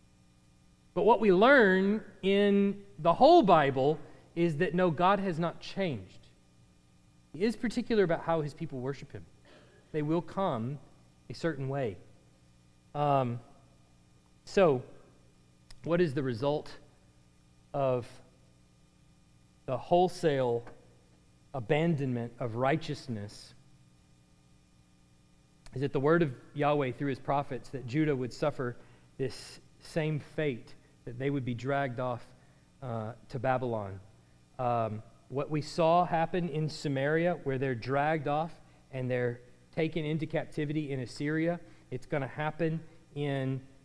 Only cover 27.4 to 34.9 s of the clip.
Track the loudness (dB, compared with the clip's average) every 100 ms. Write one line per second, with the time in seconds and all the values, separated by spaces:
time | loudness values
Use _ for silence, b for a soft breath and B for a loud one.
27.4 | -2 -8 -10 -12 -4 0 0 0 -4 -4
28.4 | -4 -2 -6 -8 b b b b -6 -6
29.4 | -16 -20 -20 -20 -8 -4 -2 -2 -6 -4
30.4 | -4 -4 -8 -20 b b -14 -6 -2 -2
31.4 | -4 -4 -2 -2 -2 -4 -6 -6 -10 -20
32.4 | b b b _ -8 -6 -6 -10 -12 -4
33.4 | 0 0 0 -4 -6 -10 -16 -20 b b
34.4 | b -6 -2 0 0